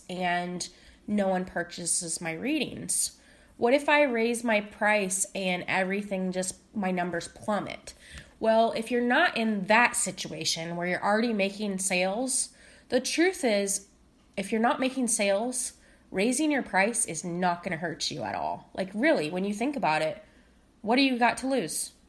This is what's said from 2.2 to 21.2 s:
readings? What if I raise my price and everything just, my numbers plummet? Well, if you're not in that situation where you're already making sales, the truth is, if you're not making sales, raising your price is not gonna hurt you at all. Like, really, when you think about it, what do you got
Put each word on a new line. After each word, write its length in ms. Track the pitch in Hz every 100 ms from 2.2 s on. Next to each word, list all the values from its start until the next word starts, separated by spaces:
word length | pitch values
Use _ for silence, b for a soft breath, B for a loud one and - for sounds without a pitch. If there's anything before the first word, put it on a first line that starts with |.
| 165
readings? 800 | 160 233 302 - - - - - - b b b b
What 160 | 233
if 140 | 285 285
I 140 | 294
raise 420 | 285 226 233 233
my 180 | 240 208
price 640 | 208 - 208 214 190 185 - 190
and 280 | 185 180 -
everything 640 | 180 185 196 202 190 185
just, 240 | 185 185 - _ 214
my 160 | 185
numbers 360 | 180 180 170 -
plummet? 680 | - - 202 - - - - B B B B
Well, 340 | 220 220 226
if 180 | - 226
you're 100 | 240
not 360 | 240 277 349 233
in 300 | 226 202 185
that 280 | 220 240 -
situation 800 | 190 - 165 160 160 170 170 170
where 120 | 175
you're 160 | 175
already 280 | 202 214 240
making 460 | 208 196 202 208 190
sales, 720 | - 180 185 214 262 - - B B B B
the 100 | 254
truth 440 | 262 - 370 370
is, 440 | 247 202 202 - - _ _ _ _ -
if 160 | 190
you're 80 | 220
not 200 | 233 302
making 300 | 262 262 226
sales, 640 | - 202 196 247 247 - - b b b
raising 380 | 190 226 254 311
your 140 | 269
price 420 | - 185 208 233 -
is 200 | 156 180
not 360 | 175 180 175
gonna 140 | 190 160
hurt 340 | 170 - -
you 140 | 151
at 120 | 101 95
all. 340 | 73 - -
Like, 160 | - 190
really, 360 | 208 311 233 151
when 140 | 185
you 100 | 196
think 220 | 208 262 277
about 260 | 165 156
it, 220 | 156 - - b b b b _
what 140 | 208 262
do 60 |
you 180 | 269
got 160 | 233